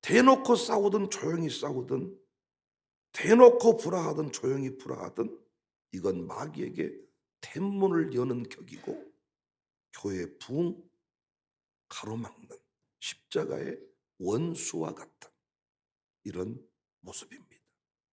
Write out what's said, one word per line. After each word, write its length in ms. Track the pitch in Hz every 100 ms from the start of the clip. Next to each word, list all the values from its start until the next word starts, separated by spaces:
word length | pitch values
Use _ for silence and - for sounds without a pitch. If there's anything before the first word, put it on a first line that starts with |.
대놓고 540 | - 208 254 269 254 233
싸우든 560 | - - 202 202 196
조용히 380 | - 156 170 156
싸우든, 680 | - 143 127 127 135 95 - _ _ _ _ _ _ _ _ _
대놓고 640 | - 160 233 247 240 226 226
불화하든 540 | 165 180 160 147 151
조용히 440 | - 131 135 131 -
불화하든, 640 | - 127 92 - - - _ _ _ _ _
이건 340 | 95 95 90 85
마귀에게 640 | - 143 76 87 73 78 - - _ _ _
대문을 760 | - 160 196 196 190 170 - 120
여는 340 | 131 120 117
격이고 640 | - - - - 311 - _ _ _ _ _ _ _ _
교회의 440 | - 101 95 85 -
부흥 420 | - 139 175 - - _ _ _ _ _ _ _ _ _ _
가로막는 680 | - 107 113 107 - - - _ _ _ _
십자가의 800 | - - _ - 156 - - - - _ _ _
원수와 720 | 90 113 170 165 - 85 80 -
같은 340 | - _ - _ _ _ _ _ _ _ _ _
이런 420 | - 90 98 120 - _ _ _
모습입니다. 600 | - - - - _ - _ _ _ _ _